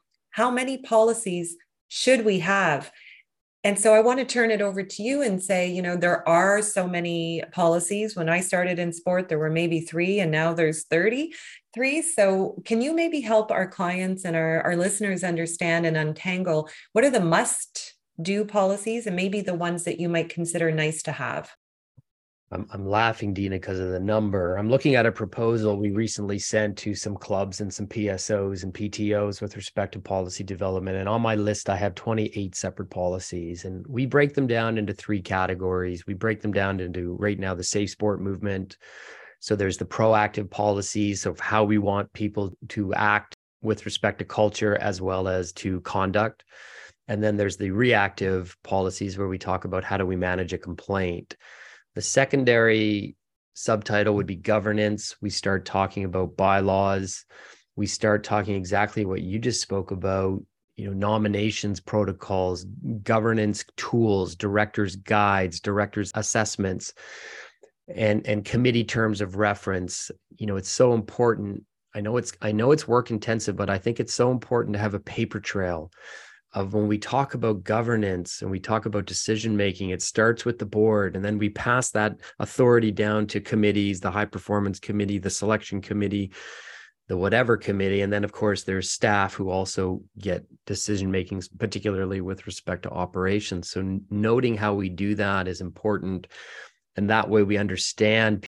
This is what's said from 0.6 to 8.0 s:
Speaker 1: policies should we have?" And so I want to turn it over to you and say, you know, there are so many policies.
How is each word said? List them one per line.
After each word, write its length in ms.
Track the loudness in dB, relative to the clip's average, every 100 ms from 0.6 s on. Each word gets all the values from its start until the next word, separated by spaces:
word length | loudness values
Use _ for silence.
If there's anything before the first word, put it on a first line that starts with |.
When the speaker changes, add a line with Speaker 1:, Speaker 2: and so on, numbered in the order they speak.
| -2 -4
Speaker 1:
policies 800 | 2 6 6 4 -2 -4 -4 -10 _ _ _
should 360 | 0 4 4
we 160 | 4 2
have?" 500 | 2 4 4 0 -4 -18 -20 -20 _ _ _ _
And 140 | 0 4
so 160 | 8
I 60 | 8
want 200 | 8 4
to 40 |
turn 280 | 0 2 2
it 80 | 2
over 240 | 0 -2
to 180 | -8 -6
you 200 | -2 0
and 200 | 0 0
say, 260 | 0 0 0
you 140 | -2
know, 140 | -2 0
there 320 | 2 2 4
are 340 | 4 6 4
so 240 | 2 -2 0
many 560 | -2 -2 -2 -2 -4 -6
policies. 640 | 2 4 4 0 -2